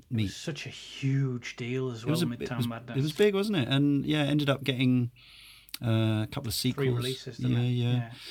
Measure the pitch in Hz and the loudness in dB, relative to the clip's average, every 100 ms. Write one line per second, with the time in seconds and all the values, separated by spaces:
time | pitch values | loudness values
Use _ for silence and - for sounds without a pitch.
0 | - 113 98 - - 143 120 - - - | -6 -2 -2 -4 -10 -10 -10 -14 -16 -6
1 | 135 135 135 123 - - 120 131 131 113 | -2 0 0 -4 -8 -10 -6 -4 -4 -4
2 | 120 165 160 120 - 123 117 117 - 123 | 0 2 0 -2 -4 -2 -2 -4 -4 -2
3 | 151 - 208 196 208 190 117 135 143 139 | 0 4 4 4 2 2 2 4 4 4
4 | 131 151 139 147 143 131 - 123 127 127 | 2 2 2 2 2 0 0 2 4 4
5 | 120 - - - - - - - 120 113 | 2 -4 -20 -20 -20 -20 -16 -6 0 2
6 | 113 107 110 - 113 - 131 131 135 120 | 2 0 -2 -6 -6 -2 -2 0 0 0
7 | 127 131 127 - 123 120 123 123 120 123 | -2 -6 -10 -4 0 2 2 2 2 0
8 | 117 123 - | -2 -8 -16